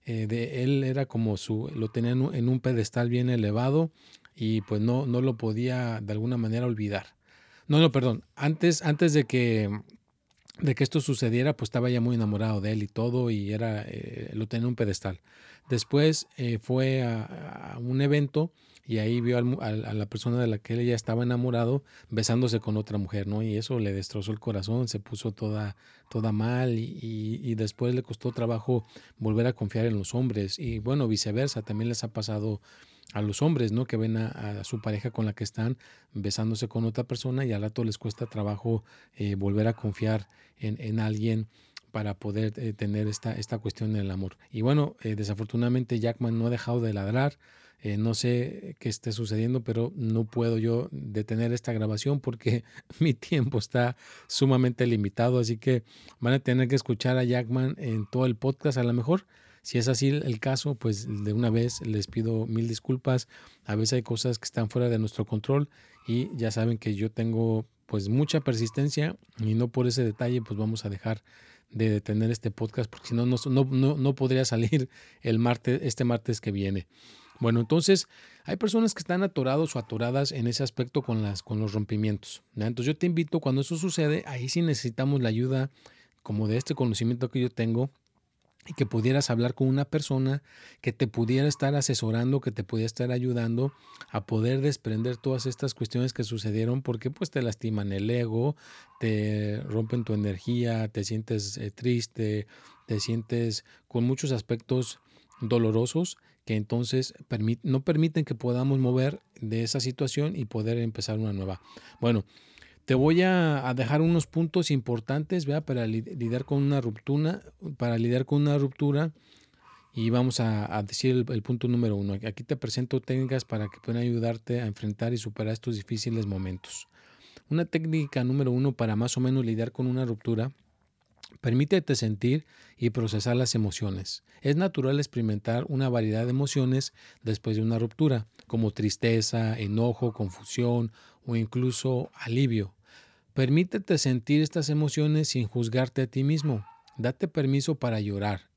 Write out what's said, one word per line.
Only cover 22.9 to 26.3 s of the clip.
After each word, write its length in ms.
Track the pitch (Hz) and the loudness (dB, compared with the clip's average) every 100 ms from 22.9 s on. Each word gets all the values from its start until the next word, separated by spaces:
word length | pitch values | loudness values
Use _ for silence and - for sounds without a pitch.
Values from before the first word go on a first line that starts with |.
| 104 | -4
mujer, 300 | 92 104 98 | -4 -4 -2
¿no? 140 | 104 | -2
Y 140 | 110 104 | -2 -2
eso 240 | 110 127 | -2 -2
le 140 | 104 | -2
destrozó 400 | 98 95 110 98 | -2 -4 -6 -6
el 80 | 107 | -4
corazón, 480 | - 104 95 117 123 | -4 -4 -2 -2 0
se 100 | - | -4
puso 320 | 101 107 117 | -8 -8 -6
toda, 460 | 98 110 107 104 - - - - | -4 -4 -2 -4 -8 -18 -20 -8
toda 240 | 117 110 | -2 0